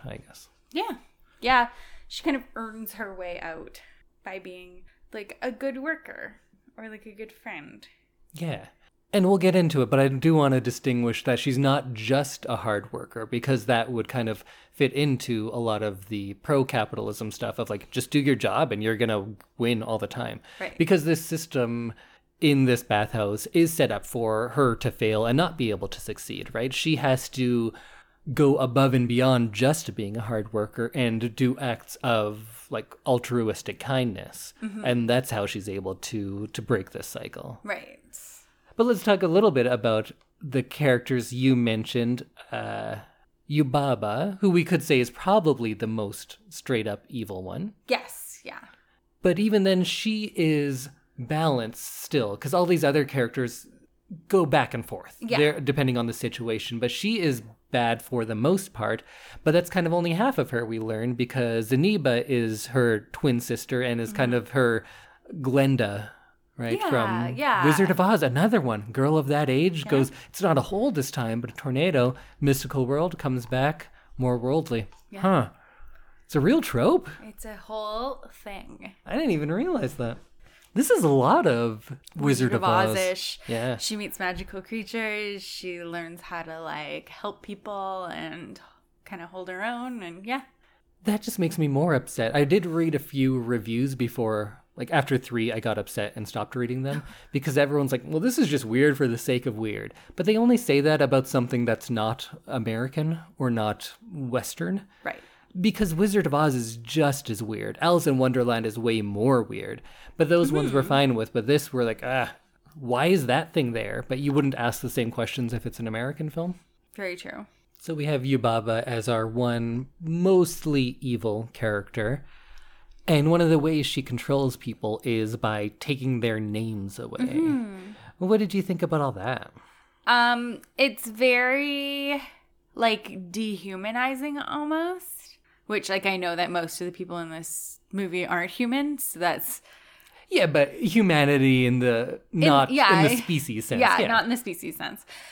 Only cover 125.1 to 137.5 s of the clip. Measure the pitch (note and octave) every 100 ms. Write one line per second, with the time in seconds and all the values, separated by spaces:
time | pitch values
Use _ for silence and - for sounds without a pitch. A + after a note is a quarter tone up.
125.1 | A2+ G#2+ A2+ A2 G#2+ G#2+ - - B2+ B2+
126.1 | A#2+ A#2 A2 G#2 G#2+ A2+ G#2+ G2 - A#2+
127.1 | - B3+ D4 D#4+ C4 G#3 F#3+ F#3+ G#3+ -
128.1 | - F#3 G#3+ G3 G3 F#3+ E3+ F3 D#3 C#3
129.1 | G2 A2 A#2 - - - _ _ _ -
130.1 | A#3+ A#3+ A#3+ A#3+ A3 - - C#4 A3 A#3
131.1 | G#3+ B3+ B3 B3+ C#4 C#4+ C#4+ C#4 C#4 C#4
132.1 | C#4+ - - _ _ _ - A3+ A3 -
133.1 | F#3+ F3 G3+ A3 F#3 F#3+ F#3 G#3 A#3+ C4
134.1 | C4 D4 C#4+ - G3 D4+ D#4+ F4 F#4 -
135.1 | - - _ _ _ - G#3+ - F#3+ G3
136.1 | F#3 F3 E3+ F3 F3 E3 - F3 F3 F3+
137.1 | F3 E3 D#3+ E3